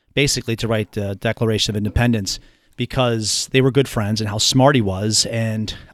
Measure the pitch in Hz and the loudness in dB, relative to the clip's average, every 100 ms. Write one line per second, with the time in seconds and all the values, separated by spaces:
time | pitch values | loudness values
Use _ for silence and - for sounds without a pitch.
0 | _ 131 143 127 117 113 110 110 101 104 | _ 0 0 0 -4 -4 0 -2 -2 -4
1 | 101 98 117 - 113 107 - 104 104 117 | -6 -4 -4 0 0 0 0 -2 -2 2
2 | 120 113 95 - - _ _ - 120 - | 2 2 -2 -8 -12 _ _ -8 -4 0
3 | 123 113 104 - - 131 131 135 131 120 | 0 0 -2 -4 -2 0 2 0 -2 -2
4 | 104 110 104 107 - 135 135 135 98 95 | -2 -2 -2 -2 2 4 6 4 2 0
5 | 110 104 - 113 113 110 104 - - | 0 0 0 -2 -2 -2 -6 -8 -16